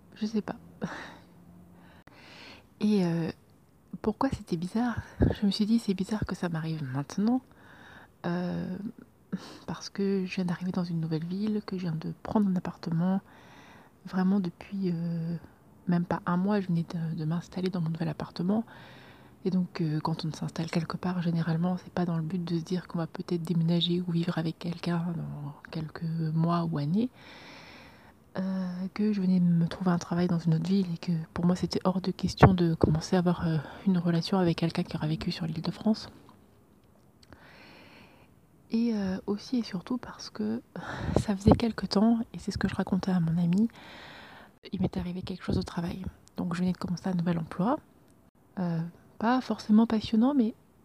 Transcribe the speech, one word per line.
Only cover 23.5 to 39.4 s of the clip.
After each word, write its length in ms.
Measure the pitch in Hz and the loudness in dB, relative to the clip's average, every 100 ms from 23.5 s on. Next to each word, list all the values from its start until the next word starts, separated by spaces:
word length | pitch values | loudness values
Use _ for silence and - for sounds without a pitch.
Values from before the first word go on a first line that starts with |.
| 170 165 170 170 175 180 | 2 4 2 2 0 0
ou 60 | |
vivre 240 | 170 170 160 | 0 0 -2
avec 200 | 160 - | -4 -4
quelqu'un 480 | 175 170 170 170 175 165 | -8 -6 -2 -2 -2 -4
dans 380 | 147 143 143 143 - | -6 -8 -10 -12 -10
quelques 320 | 165 156 - 165 165 160 | -8 -8 -6 -4 -2 0
mois 300 | 160 165 170 | 2 2 2
ou 120 | 165 156 | 0 -2
années, 300 | 143 190 247 - - - - - - - - - - - - - | 0 0 0 -6 -20 -20 -20 -20 -20 -20 -20 -20 -20 -20 -10 -4
euh, 480 | 190 190 180 180 185 | -2 -2 -4 -4 -6
que 180 | - 214 | -2 0
je 80 | 202 | 2
venais 200 | 185 185 | 4 4
de 40 | |
me 220 | 175 170 165 | 6 4 2
trouver 240 | - 185 | 0 2
un 80 | 175 | 2
travail 300 | - 175 175 | 0 0 2
dans 100 | 170 | 2
une 160 | 165 | 2
autre 140 | 160 170 | 2 4
ville 180 | 196 180 | 2 2
et 40 | 165 | -2
que 140 | - 165 160 | -2 -2 -2
pour 120 | - 175 | 0 2
moi, 100 | 180 | 2
c'était 240 | 175 - | 0 0
hors 160 | 190 185 | 0 0
de 100 | 185 | -2
question 440 | - 180 - 196 | -2 -4 8 8
de 200 | 180 170 | 10 4
commencer 420 | 165 - 156 - 185 | 4 4 4 2 4
à 40 | |
avoir, 260 | 180 170 175 | 4 2 2
euh, 100 | 156 - - 196 | 0 -2 -4 0
une 120 | 180 | 2
relation 400 | 175 170 - 196 | 4 2 2 2
avec 200 | 175 165 | 2 2
quelqu'un 240 | 165 - | 0 -2
qui 140 | 175 160 | -4 -2
aurait 120 | 151 | -2
vécu 240 | 160 - | -2 -4
sur 140 | - 165 | -4 -4
l'Île-de-France. 640 | 160 165 - 214 220 - - - - - - _ _ _ _ _ _ - - - - - - - - - - - - _ - - | -4 -6 -2 0 0 -4 -18 -20 -20 -20 -20 _ _ _ _ _ _ -20 -20 -20 -20 -20 -20 -20 -20 -20 -20 -20 -20 _ -20 -4
Et, 240 | 226 233 | 0 2
euh, 240 | 214 190 190 - | 0 -2 -4 -4
aussi 320 | 208 | -6